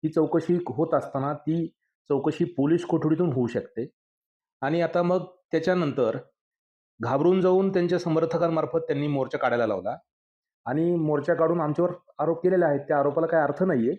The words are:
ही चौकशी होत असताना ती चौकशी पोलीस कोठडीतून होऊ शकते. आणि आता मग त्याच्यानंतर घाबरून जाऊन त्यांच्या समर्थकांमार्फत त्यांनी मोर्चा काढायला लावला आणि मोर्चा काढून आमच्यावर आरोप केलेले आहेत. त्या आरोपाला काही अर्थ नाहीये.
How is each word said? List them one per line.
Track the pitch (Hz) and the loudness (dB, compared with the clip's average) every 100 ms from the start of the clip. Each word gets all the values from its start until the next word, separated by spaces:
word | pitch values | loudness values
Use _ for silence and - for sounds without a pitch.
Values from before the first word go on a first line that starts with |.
ही | 156 | -2
चौकशी | 160 156 165 160 175 | 0 2 0 0 0
होत | 170 110 160 | 0 -4 0
असताना | 143 - 139 135 | 0 -2 -6 -4
ती | 147 - 165 165 _ _ _ _ | -6 -4 -2 -4 _ _ _ _
चौकशी | 139 147 147 | 0 0 -2
पोलीस | 175 - 143 170 - | -2 0 2 2 2
कोठडीतून | 165 156 156 175 | -2 0 0 0
होऊ | 131 120 | 0 0
शकते. | 113 - - 123 _ _ _ _ _ _ _ | -2 -6 -10 -10 _ _ _ _ _ _ _
आणि | 135 165 | -2 0
आता | 165 175 | 0 0
मग | 175 180 160 _ _ | 2 0 -2 _ _
त्याच्यानंतर | 160 160 180 156 135 117 123 - _ _ _ _ _ _ _ | -2 0 0 0 0 0 -2 -8 _ _ _ _ _ _ _
घाबरून | 113 135 165 185 | -4 2 2 4
जाऊन | 180 185 190 | 4 4 2
त्यांच्या | 190 175 175 | 0 0 0
समर्थकांमार्फत | 175 156 165 165 170 160 151 165 | 0 0 0 0 0 0 0 -2
त्यांनी | - 143 147 | -2 -2 -2
मोर्चा | 139 127 147 | -2 -2 -2
काढायला | 127 120 113 | 0 2 0
लावला | 98 95 147 _ _ _ _ _ _ - | -2 -4 -10 _ _ _ _ _ _ -6
आणि | 143 165 175 | -2 0 0
मोर्चा | 156 151 147 | 0 0 0
काढून | 165 165 170 | 0 2 2
आमच्यावर | 151 147 175 175 _ - | -2 0 -2 -2 _ -4
आरोप | 151 165 | -2 0
केलेले | 180 185 165 | 2 2 2
आहेत. | 143 | 0
त्या | 143 139 | 0 0
आरोपाला | 143 147 160 | 2 0 0
काही | 165 | 2
अर्थ | 143 147 | 0 0
नाहीये. | 190 143 113 | 0 2 0